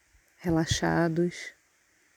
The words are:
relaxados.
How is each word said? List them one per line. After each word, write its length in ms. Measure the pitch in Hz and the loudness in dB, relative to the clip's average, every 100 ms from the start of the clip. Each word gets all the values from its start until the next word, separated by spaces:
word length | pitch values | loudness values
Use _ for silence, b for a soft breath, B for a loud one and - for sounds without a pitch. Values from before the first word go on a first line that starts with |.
| _ _ _ _ | _ _ _ _
relaxados. 1120 | 175 160 165 - 170 165 170 165 175 - - - _ _ _ _ _ | 0 0 2 0 0 2 2 2 0 -2 -14 -18 _ _ _ _ _